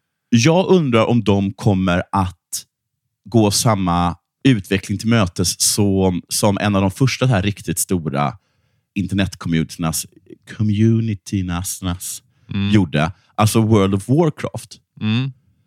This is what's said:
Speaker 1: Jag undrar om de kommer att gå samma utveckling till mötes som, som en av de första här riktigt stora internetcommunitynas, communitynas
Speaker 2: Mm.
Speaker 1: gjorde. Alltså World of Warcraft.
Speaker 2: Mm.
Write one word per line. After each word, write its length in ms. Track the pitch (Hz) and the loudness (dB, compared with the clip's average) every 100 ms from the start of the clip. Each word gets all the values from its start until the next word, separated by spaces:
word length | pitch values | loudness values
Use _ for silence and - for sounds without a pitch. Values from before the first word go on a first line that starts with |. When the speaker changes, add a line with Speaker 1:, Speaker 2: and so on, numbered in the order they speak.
| _ _ _ | _ _ _
Speaker 1:
Jag 380 | 120 139 170 - | 2 4 2 4
undrar 360 | 185 143 113 110 | 2 4 2 2
om 180 | 120 | 2
de 280 | 104 98 98 | 2 2 0
kommer 500 | - - 95 95 87 - | -2 0 2 2 0 0
att 260 | 98 90 - _ - - _ _ _ _ _ | -2 -2 -6 _ -14 -14 _ _ _ _ _
gå 260 | - 117 104 | -2 2 2
samma 640 | - 120 101 92 85 87 82 _ _ | 2 0 0 0 0 0 -4 _ _
utveckling 540 | 139 113 - 95 - 101 | 0 2 0 -4 -4 -4
till 100 | 110 | 0
mötes 520 | 117 92 - 92 - - | 2 0 -2 -4 -2 -2
som, 480 | - 101 95 92 87 - | 0 0 2 2 0 -6
som 300 | - 107 95 | -2 0 0
en 180 | 104 98 | 0 2
av 60 | |
de 80 | 98 | 0
första 360 | - 135 - 127 | 0 -2 0 0
här 160 | 101 | 0
riktigt 360 | 101 - - 80 | -2 -4 -6 -6
stora 540 | - 92 73 69 71 - _ _ _ _ _ | -4 -4 -4 -4 -4 -6 _ _ _ _ _
internetcommunitynas, 1120 | 98 87 98 92 - 87 82 78 - 82 80 - _ - - - - | -6 -4 -2 -2 -4 -4 -2 -2 -6 -6 -6 -10 _ -20 -20 -14 -4
communitynas 1600 | 107 104 113 113 113 95 - 101 90 87 92 - 92 87 - - _ _ - | -2 2 2 2 -2 -6 -6 -4 -4 -4 -6 -6 -6 -6 -8 -14 _ _ -10
Speaker 2:
Mm. 160 | 101 101 | -4 2
Speaker 1:
gjorde. 420 | 107 82 73 80 - _ | 2 2 0 -2 -6 _
Alltså 260 | - 107 113 | 0 2 2
World 340 | 107 110 95 | 4 4 4
of 140 | 98 101 | 0 0
Warcraft. 680 | 143 160 - - - - - _ - | 0 0 -2 -8 -12 -16 -20 _ -6
Speaker 2:
Mm. 320 | 107 113 135 - _ _ | -2 -2 -4 -10 _ _